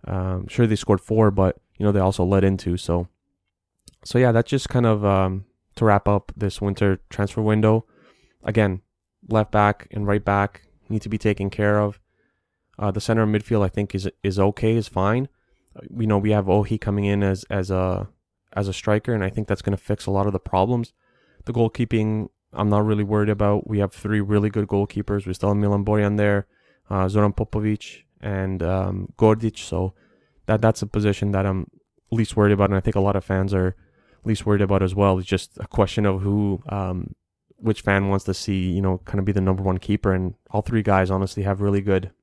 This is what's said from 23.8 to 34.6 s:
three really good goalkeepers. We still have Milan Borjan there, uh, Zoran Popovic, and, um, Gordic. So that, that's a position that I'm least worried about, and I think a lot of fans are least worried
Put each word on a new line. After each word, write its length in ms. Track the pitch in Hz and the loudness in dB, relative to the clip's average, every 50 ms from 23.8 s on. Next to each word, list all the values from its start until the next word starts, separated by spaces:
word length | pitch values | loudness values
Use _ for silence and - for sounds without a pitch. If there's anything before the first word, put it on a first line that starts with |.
| 101 95 | 0 -2
three 300 | - - - 104 107 107 | -4 -8 -6 -2 0 0
really 280 | 101 98 104 104 101 107 | 0 2 2 2 2 2
good 180 | 104 110 104 | 0 -2 -2
goalkeepers. 580 | 95 104 98 101 - - 104 101 - 101 101 98 | 0 0 0 0 -2 -4 -6 -4 -2 -4 -4 -4
We 80 | 92 92 | -6 -6
still 160 | - - 101 | -2 0 0
have 80 | 101 | 0
Milan 260 | 101 104 101 101 101 98 | 2 2 2 2 2 2
Borjan 340 | 104 107 107 104 101 104 | 2 2 2 2 2 2
there, 300 | 104 104 104 101 101 98 _ _ _ _ _ _ _ _ _ | 2 2 2 2 0 -2 _ _ _ _ _ _ _ _ _
uh, 200 | 101 98 95 92 | -2 0 0 2
Zoran 240 | 98 107 104 104 101 | 2 2 2 2 2
Popovic, 680 | - 107 - - 110 107 107 107 - - - - - _ _ _ _ | -2 -6 -4 -4 -2 0 0 -2 -2 -6 -16 -20 -20 _ _ _ _
and, 400 | - 107 101 95 95 95 95 92 | -8 -6 -4 -4 -4 -4 -4 -2
um, 520 | 85 85 92 95 95 95 95 95 92 - - | -2 -2 0 0 -2 -2 -4 -6 -8 -10 -2
Gordic. 400 | - 113 110 110 110 113 110 - | 2 4 4 4 2 0 -6 -6
So 360 | - - - - 85 92 95 - _ _ _ _ _ _ _ _ _ _ | -6 -12 -8 -6 -4 -4 -6 -6 _ _ _ _ _ _ _ _ _ _
that, 160 | - 110 107 | -2 0 2
that's 200 | 113 113 110 - | 2 2 0 0
a 60 | - | -6
position 440 | 104 - 107 104 104 98 - 101 101 | -6 -4 -2 0 0 0 0 -2 -2
that 140 | 101 95 98 | -2 0 0
I'm 240 | 98 95 95 - - _ _ _ _ _ _ _ _ | -2 -2 -4 -6 -8 _ _ _ _ _ _ _ _
least 260 | 117 113 110 - - | -2 -2 -2 -2 2
worried 160 | 110 104 101 104 | 2 4 4 4
about, 160 | 98 101 98 | 4 2 2
and 80 | 101 | 2
I 40 | 95 | 0
think 140 | - - 110 | 0 0 0
a 60 | 101 | 2
lot 140 | 98 101 98 | 0 2 0
of 100 | 98 - | -2 -2
fans 280 | - 98 95 95 101 104 | -2 -2 -2 0 0 0
are 220 | 95 92 92 90 _ _ _ _ _ _ _ _ _ _ | 0 0 0 -2 _ _ _ _ _ _ _ _ _ _
least 220 | 110 110 - - | -4 -4 -2 2
worried 160 | 107 104 101 | 0 2 2